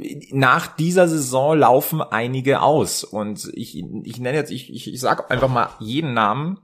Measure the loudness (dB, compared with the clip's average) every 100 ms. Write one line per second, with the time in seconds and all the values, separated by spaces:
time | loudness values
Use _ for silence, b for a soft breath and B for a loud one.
0 | -12 -12 -6 0 4 2 0 -2 2 4
1 | 4 2 0 0 2 6 6 6 2 -4
2 | -2 -2 -2 -2 0 2 4 2 0 -4
3 | -6 -6 -6 -8 -12 -12 -12 -12 -12 -12
4 | -12 -8 -4 -4 -4 -10 -12 -14 -12 -4
5 | -2 0 -2 0 2 2 -2 -4 -6 -4
6 | -2 2 2 0 -4 -8